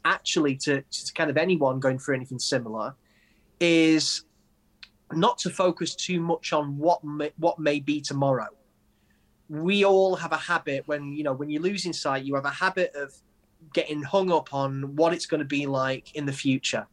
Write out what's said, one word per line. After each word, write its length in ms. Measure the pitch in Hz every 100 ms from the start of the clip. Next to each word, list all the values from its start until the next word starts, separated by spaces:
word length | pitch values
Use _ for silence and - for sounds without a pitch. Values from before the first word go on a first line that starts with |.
actually, 520 | 160 190 - 185 147 135
to, 260 | - 139
to 300 | - - -
kind 180 | - 156
of 60 | 143
anyone 420 | 175 175 135 131
going 200 | 135 131
through 180 | - 131
anything 220 | 127 127
similar 560 | - 131 117 110 110 143 _ _ _ _ _ -
is 640 | 170 165 160 156 147 - - _ _ _ _ _ - _ -
not 240 | 160 214 -
to 140 | 180
focus 440 | - 185 170 165
too 260 | - - 180
much 340 | 165 165 -
on 240 | 160 147 139
what 260 | 160 170
may, 260 | 151 147 151 -
what 220 | 165 -
may 200 | 151 147
be 220 | 139 147
tomorrow. 480 | 143 143 139 127 107 - _ _ _ _ _ _ _ _ -
We 340 | 151 170 202
all 320 | 196 190 190 170
have 160 | 165
a 60 | 156
habit 460 | - 170 - 139 139
when, 260 | 147 143
you 120 | 143
know, 100 | 147
when 160 | 131 147
you're 100 | 151
losing 320 | 180 202 180
sight, 320 | - 147 135
you 100 | 135 139
have 100 | 139
a 40 |
habit 440 | 139 185 185 175
of 180 | 147 139 - _ _ _ _ 160
getting 280 | - 156 151
hung 300 | 143 196 190
up 220 | 160 -
on 420 | 139 135 135 139 143
what 160 | 165
it's 140 | 175 -
gonna 180 | 151
be 220 | 143 143 143
like 500 | 135 131 131 - 151
in 80 |
the 80 | 143
future. 540 | 135 139 131 - 110 104